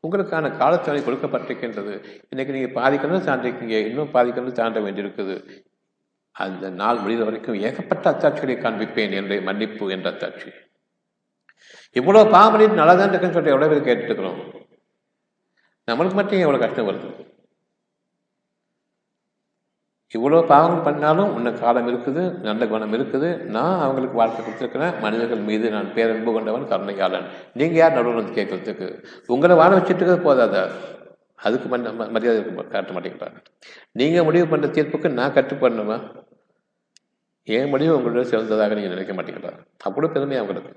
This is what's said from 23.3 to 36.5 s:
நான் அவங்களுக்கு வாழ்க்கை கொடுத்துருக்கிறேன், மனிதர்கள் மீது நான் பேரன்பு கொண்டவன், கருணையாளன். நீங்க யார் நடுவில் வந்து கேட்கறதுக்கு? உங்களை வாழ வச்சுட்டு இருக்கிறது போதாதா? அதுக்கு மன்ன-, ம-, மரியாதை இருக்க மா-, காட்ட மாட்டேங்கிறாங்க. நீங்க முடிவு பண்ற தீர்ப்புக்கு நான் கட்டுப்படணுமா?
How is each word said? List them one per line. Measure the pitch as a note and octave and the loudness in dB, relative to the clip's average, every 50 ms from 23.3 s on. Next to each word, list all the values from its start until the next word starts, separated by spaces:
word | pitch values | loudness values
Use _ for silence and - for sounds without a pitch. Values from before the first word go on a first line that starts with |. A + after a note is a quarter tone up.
| C3 | -4
நான் | - - F2 G#2 A2 C3+ E3+ F#3+ F3+ | -6 -8 -6 -4 -2 0 0 0 0
அவங்களுக்கு | D3+ C3+ C3+ C3 C3 B2 - | 0 -2 -2 -2 -4 -4 0
வாழ்க்கை | A#2 A2+ A2+ - - - | 0 0 0 0 -6 -10
கொடுத்துருக்கிறேன், | A2+ G#2+ - B2+ A#2 - C3 D3+ E3+ - - | -10 -8 -8 -8 -6 -4 -4 -4 -4 -4 -4
மனிதர்கள் | A2 G#2+ G#2+ A2+ A#2 A#2 A#2+ G#2+ | -4 -4 -2 -2 -2 -2 -4 -4
மீது | G#2 G#2 G#2+ G#2+ A2 A2+ | -2 -2 -2 0 -2 -2
நான் | A2 G#2 G2 G2 - | -2 -4 -6 -6 -2
பேரன்பு | A#2 A2+ A2+ A2 G#2+ A2 A#2 | 0 0 0 0 -2 -2 -2
கொண்டவன், | A2 A2 A2 G#2+ G#2+ - - - | -2 -2 -2 -2 -4 -4 -4 -4
கருணையாளன். | G2 F2+ F#2+ G2+ G2+ G2 F#2+ F#2 F#2 F#2 F#2 F#2 - - - - _ | -4 -4 -4 -6 -4 -2 -2 -2 -2 -4 -8 -10 -14 -18 -20 -16 _
நீங்க | A#2+ D3 E3 E3+ | -2 -2 0 4
யார் | D#3+ D#3+ E3 | 6 6 6
நடுவில் | D#3+ C3+ A#2 A#2+ A#2 A#2 G#2+ | 6 2 0 0 0 -2 -4
வந்து | F#2 - A2 | -4 -4 -4
கேட்கறதுக்கு? | G2+ - G#2 F2+ - G#2+ F#2+ - F#2+ F2+ F2+ - - - - - _ | -4 -4 -6 -8 -6 -8 -8 -8 -10 -10 -10 -14 -18 -20 -20 -20 _
உங்களை | - A#2+ C3+ D#3 F3 F3+ | -2 0 4 6 6 8
வாழ | E3 D#3+ F3+ G3 F#3 | 8 8 8 6 6
வச்சுட்டு | F#3 - F#3 F3 | 4 2 0 0
இருக்கிறது | F#3 F3 F3+ F3 F3+ D#3 C#3 | 4 2 2 4 4 2 4
போதாதா? | B2+ A#2 G#2 G2 F#2+ F#2 - - - - - - - - - - _ _ _ _ | 4 4 2 2 0 -2 -2 -6 -12 -14 -16 -18 -20 -20 -20 -20 _ _ _ _
அதுக்கு | - - G#2+ A2+ B2+ B2 - B2 | -6 -4 -2 -2 -2 -2 -4 -4
மன்ன-, | B2 A#2+ A2 | -4 -4 -6
ம-, | G#2+ A2+ A2+ G#2+ | -8 -8 -8 -4
மரியாதை | A#2 A2 A2+ A#2+ A2+ G#2+ | -4 0 2 2 2 2
இருக்க | G2 F2+ F2+ F#2 | 0 -4 -8 -10
மா-, | - - | -10 -6
காட்ட | - G2+ F#2 F2 | -6 -6 -6 -6
மாட்டேங்கிறாங்க. | F#2 F2+ E2+ - - - - - - - _ _ _ _ _ - - - - _ | -8 -8 -8 -10 -12 -12 -14 -14 -14 -20 _ _ _ _ _ -20 -20 -20 -20 _
நீங்க | _ A2 C3 D3+ E3 F3 E3+ | _ 0 2 2 4 4 4
முடிவு | D#3 E3+ F3 F3 | 4 4 4 4
பண்ற | D#3 D#3+ D3 D3 C#3 | 4 2 0 0 0
தீர்ப்புக்கு | - D3+ D3+ D3 - D3 - E3+ | 0 0 0 0 -2 -2 -2 -2
நான் | C3 A#2+ B2 C#3+ | 0 0 -2 2
கட்டுப்படணுமா? | - C#3+ C3 - - B2 B2+ B2 A#2 G#2+ G#2 G#2 A2 A2+ - - - - - _ _ _ _ _ | 2 2 2 2 -2 2 2 2 2 0 -4 -4 -4 -6 -8 -14 -18 -20 -20 _ _ _ _ _